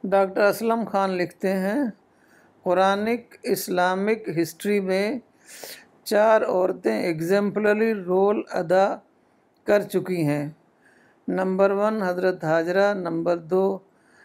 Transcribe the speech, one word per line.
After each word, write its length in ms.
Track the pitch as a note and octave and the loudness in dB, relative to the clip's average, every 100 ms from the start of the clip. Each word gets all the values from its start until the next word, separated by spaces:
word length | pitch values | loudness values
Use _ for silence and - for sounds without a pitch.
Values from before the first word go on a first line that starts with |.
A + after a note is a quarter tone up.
| G3+ | 2
डॉक्टर 360 | G3 F#3+ F#3+ | 2 2 2
असलम 420 | G3+ - A3+ A3+ | 2 2 0 -2
खान 280 | G3+ G3 G3 | -2 -2 -2
लिखते 360 | F#3 F3 - F#3+ | -2 -4 -4 -2
हैं, 460 | F#3+ F#3+ A#3 B3+ - _ _ _ _ _ _ | -2 -2 -2 -4 -6 _ _ _ _ _ _
"Quranic 680 | F#3 F3+ F#3+ G3+ G#3+ A#3 - - - | -2 2 2 2 -2 -4 -6 -12 -4
Islamic 760 | F#3+ - F3+ F3+ F#3 G3+ A3 - | -4 -2 0 0 0 -2 -2 -4
history 500 | E3 D#3+ - G3+ G#3 | -4 -4 -4 -2 -2
में 420 | F#3 F#3+ G#3 C4 _ _ - - - - - _ - | 0 -2 -2 -4 _ _ -20 -20 -18 -18 -20 _ -2
चार 380 | G#3 A3 A3 | 2 4 4
औरतें 580 | A3 F#3+ F#3 F#3 G#3+ A3 | 4 0 0 0 -2 -2
exemplary 880 | F3+ D#3+ E3 G3 G3+ G3 G#3+ G#3 A3+ | -2 -4 0 0 0 0 0 2 0
role 520 | G#3+ F3 F#3 G3 A3 - | -2 0 2 2 2 -2
अदा 500 | F#3 E3 F#3 G3+ - _ _ _ _ _ _ - | -6 2 2 2 0 _ _ _ _ _ _ 0
कर 160 | G#3 | 0
चुकी 380 | G3 F#3+ - F3+ | 2 -4 -2 0
हैं। 340 | D3+ D3 D3 - _ _ _ _ _ _ - | 0 0 -4 -12 _ _ _ _ _ _ -6
नंबर 420 | F3+ F#3+ F#3+ G3 | -2 -2 2 2
वन 300 | G3+ G#3 A3 | 2 0 0
हज़रत 380 | F#3 F3+ F#3 F3+ | -2 0 -2 -2
हाजरा, 500 | D#3+ E3 E3 F#3 G3+ | 0 0 2 2 2
नंबर 420 | G3+ E3+ E3 E3+ F3 | 0 -4 -4 -2 -4
दो 500 | D#3+ F#3 F#3+ F#3+ _ _ _ _ | -2 0 0 -4 _ _ _ _